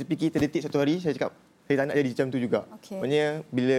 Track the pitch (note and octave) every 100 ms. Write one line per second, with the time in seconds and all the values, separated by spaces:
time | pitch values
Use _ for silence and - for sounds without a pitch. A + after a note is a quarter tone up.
0 | C#3+ C#3+ D#3+ D3+ D3 D#3 C#3+ D3 C#3+ F3
1 | E3+ B2 B2 - _ _ - C3+ C#3+ C#3+
2 | C3+ A#2 C3+ C3 A#2 A2 - - - F#3+
3 | B2+ D3+ D3+ D#3 - B2 B2+